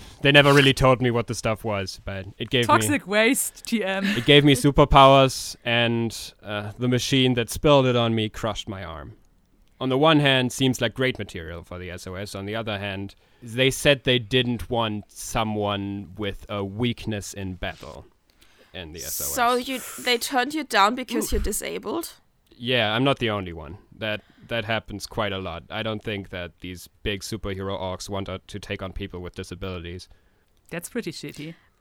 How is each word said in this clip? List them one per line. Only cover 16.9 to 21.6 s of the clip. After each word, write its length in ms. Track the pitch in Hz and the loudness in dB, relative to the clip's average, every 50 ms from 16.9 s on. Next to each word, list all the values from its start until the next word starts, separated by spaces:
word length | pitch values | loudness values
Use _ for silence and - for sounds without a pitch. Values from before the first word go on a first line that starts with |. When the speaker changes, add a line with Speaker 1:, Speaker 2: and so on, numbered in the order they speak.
| 117 - - 113 110 101 95 - - | -2 -4 -6 -8 -6 -6 -8 -10 -12
Speaker 1:
in 180 | 101 98 95 92 | -10 -10 -10 -10
battle 540 | 85 - 95 90 - - 73 - - - - _ _ _ _ _ _ _ _ _ _ _ _ - | -8 -8 -8 -8 -10 -14 -16 -16 -18 -20 -20 _ _ _ _ _ _ _ _ _ _ _ _ -16
in 200 | 92 87 80 78 | -14 -14 -12 -12
the 60 | 85 80 | -12 -10
S 180 | - - - | -8 -8 -8
O 40 | 73 | -6
S. 80 | - - | -6 -4
Speaker 3:
So 180 | 269 233 240 247 | -2 0 0 0
you, 240 | 247 254 262 262 247 - - - - | 0 -2 -4 -8 -10 -10 -12 -14 -8
they 180 | 254 254 247 240 | -4 -2 -2 -2
turned 380 | - - 285 254 247 269 294 | -2 -2 -2 -2 -2 -2 -4
you 80 | 320 285 | -6 -6
down 320 | - - 208 190 214 247 | -2 2 4 4 4 2
because 300 | 262 254 - 240 226 214 | -2 -6 -6 -4 -4 -4
Speaker 1:
Oof. 60 | - - | -2 -2
Speaker 3:
you're 80 | 208 | 0
disabled? 720 | - 190 208 - | 0 -2 -2 -4